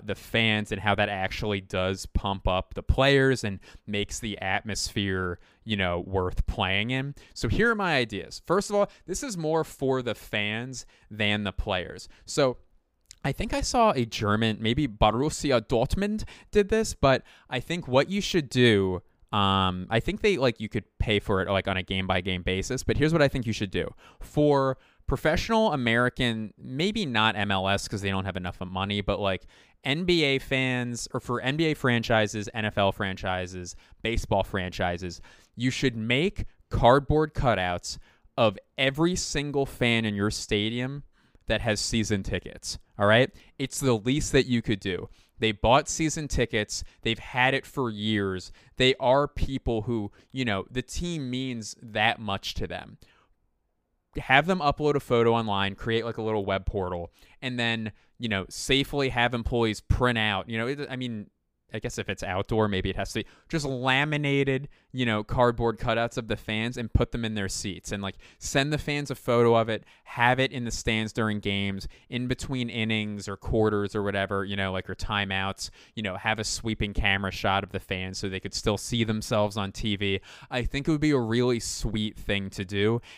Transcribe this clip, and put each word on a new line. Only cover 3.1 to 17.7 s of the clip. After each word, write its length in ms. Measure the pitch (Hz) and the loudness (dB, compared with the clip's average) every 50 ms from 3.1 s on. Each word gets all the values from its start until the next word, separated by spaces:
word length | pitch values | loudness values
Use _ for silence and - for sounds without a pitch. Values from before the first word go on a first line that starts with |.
| 139 139 135 135 131 - - | 6 6 6 4 2 0 -2
and 160 | 104 95 95 - - - - _ - | -4 -6 -8 -10 -16 -20 -18 _ -6
makes 320 | 104 101 104 - - - | -4 -4 -4 -4 -6 -8
the 180 | - 110 98 - | -8 -8 -8 -6
atmosphere, 1040 | 98 95 95 - - 107 98 - - - - 107 101 98 95 92 92 90 87 - - _ _ _ _ | -4 -2 -2 -2 -4 -4 -6 -4 -6 -4 -2 -2 -2 0 -2 -2 -2 -4 -6 -8 -12 _ _ _ _
you 120 | 113 110 | -4 -2
know, 220 | 98 95 90 87 87 - | 0 0 0 0 -2 -4
worth 400 | 95 95 95 90 90 - - - | -2 -2 0 0 0 0 -2 -2
playing 440 | - - - 101 92 95 101 104 120 | -2 -2 0 0 0 2 0 0 0
in. 260 | 131 131 135 143 139 - - - - | -2 -4 -4 -6 -8 -14 -18 -20 -8
So 140 | - - 117 | -4 -2 0
here 240 | - - 214 240 240 | 2 4 4 4 2
are 20 | |
my 220 | 208 196 175 156 | 2 0 0 2
ideas. 440 | 131 120 107 104 92 71 - - - - | 2 0 0 -4 -6 -8 -10 -12 -12 -4
First 240 | - 165 202 196 - | 0 0 0 0 0
of 60 | 208 | 2
all, 120 | 202 202 - - - _ | 2 0 0 -2 -8 _
this 180 | - 190 - 285 | -8 -8 -6 -6
is 120 | 269 202 | -6 -6
more 280 | 170 160 156 160 160 151 | -4 -2 0 0 0 0
for 360 | - - - 139 131 131 131 | -2 -4 -2 0 0 0 0
the 140 | 123 120 104 | 0 -2 -4
fans 720 | - - - - 107 104 104 107 110 120 131 131 120 - - _ _ _ - | -6 -6 -4 -2 -2 0 0 -2 -4 -6 -8 -10 -12 -14 -16 _ _ _ -12
than 320 | 107 107 107 104 104 104 104 | -4 0 2 2 2 2 0
the 100 | 98 - | -2 -2
players. 560 | - - 107 98 92 85 - - 92 - - - - - | -2 -2 -2 -2 -2 -2 -4 -10 -14 -16 -18 -20 -20 -16
So 340 | - - 147 139 127 123 - - _ _ _ _ _ _ _ _ _ - - - | -4 0 2 2 2 2 -2 -8 _ _ _ _ _ _ _ _ _ -16 -8 -6
I 60 | 139 135 | -4 -4
think 220 | - 180 240 - | -4 -4 -4 -2
I 80 | 277 - | -2 -2
saw 300 | - - 247 226 214 156 | 0 2 4 4 4 4
a 120 | 131 120 | 2 0
German, 540 | 110 - - 110 104 104 107 113 113 107 - | -2 -2 -2 0 2 2 4 2 2 0 0
maybe 260 | 110 110 120 147 151 | 0 0 0 0 0
Borussia 760 | 123 104 104 117 107 107 120 143 156 - - - 147 127 120 107 | -2 0 4 4 4 4 4 0 -2 -2 -2 0 2 2 2 2
Dortmund 600 | - 135 113 120 - - 185 196 208 214 214 - - - - - _ | 2 2 2 2 2 0 0 0 -2 -2 -4 -6 -10 -12 -18 -16 _
did 180 | - 208 208 196 | 2 2 2 4
this, 240 | 220 220 220 - - | 2 0 0 -2 -2
but 300 | - - 135 131 - - - - - _ - | 2 4 4 4 4 0 -6 -18 -20 _ -8
I 100 | - 127 | -6 -6
think 300 | - - | -4 -4